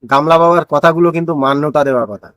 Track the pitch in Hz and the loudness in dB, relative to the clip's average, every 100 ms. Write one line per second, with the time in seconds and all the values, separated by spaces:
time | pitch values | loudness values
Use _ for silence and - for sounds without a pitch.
0 | 117 135 151 165 170 175 156 147 165 165 | 0 -2 2 2 4 2 0 0 0 2
1 | 175 165 165 156 135 139 147 143 139 127 | 0 0 -4 -2 -2 -2 -2 -2 0 -2
2 | 110 101 - | -4 -10 -18